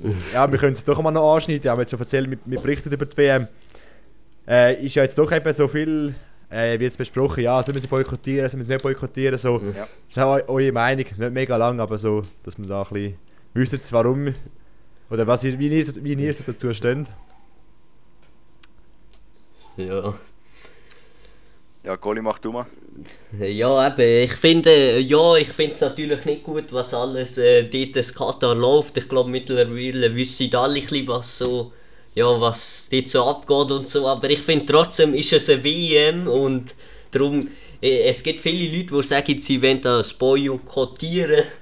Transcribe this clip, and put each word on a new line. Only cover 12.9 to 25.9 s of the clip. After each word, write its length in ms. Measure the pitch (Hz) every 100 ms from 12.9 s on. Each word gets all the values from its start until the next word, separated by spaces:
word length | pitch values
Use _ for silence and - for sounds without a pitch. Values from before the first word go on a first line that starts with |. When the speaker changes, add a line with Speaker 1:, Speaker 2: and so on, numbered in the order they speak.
Speaker 1:
bisschen 240 | 104 101 95 - - -
wüsstet, 280 | 117 127 139 -
warum, 420 | 117 117 135 143 123 - - - - - - -
oder 180 | 113 110
was 160 | 120
ihr, 140 | 131 127
wie 100 | 147
ihr, 180 | 156 143 131
wie 100 | 143
ihr 200 | 139 147 139 -
dazu 280 | 117 123
steht. 320 | 107 117 135 143 - - - - - - - - - - - - - - - - - - - - - - - - - - -
Speaker 2:
Ja. 380 | 92 98 101 98 - - - - - - - - - - - - - - - -
Speaker 3:
Ja, 120 | 95 95
Goli, 260 | 101 110
mach 160 | 110 -
du 140 | 110
mal. 140 | 120 123 - - - - - - 104
Speaker 2:
Ja, 480 | 98 104 123 135 135
eben, 360 | 131 117 117
ich 100 | 123
finde, 640 | - 165 165 165 151 135 117
ja, 380 | 131 147 170 165
ich 120 | 147
find's 320 | - 147 -
natürlich 440 | 143